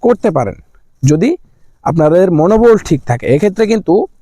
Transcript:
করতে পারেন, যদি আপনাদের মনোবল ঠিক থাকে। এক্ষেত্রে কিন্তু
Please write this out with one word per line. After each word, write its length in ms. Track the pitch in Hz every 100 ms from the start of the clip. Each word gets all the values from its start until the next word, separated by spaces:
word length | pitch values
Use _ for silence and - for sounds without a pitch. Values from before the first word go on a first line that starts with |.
করতে 280 | 233 240 226
পারেন, 260 | 156 104 - - _ _ _
যদি 280 | 131 156 233 359 - _ - _
আপনাদের 420 | - 160 151 170 190
মনোবল 440 | 156 165 220 233 220
ঠিক 220 | - 147 -
থাকে। 180 | 120 -
এক্ষেত্রে 380 | 139 208 196 214
কিন্তু 280 | 220 170 190 381 _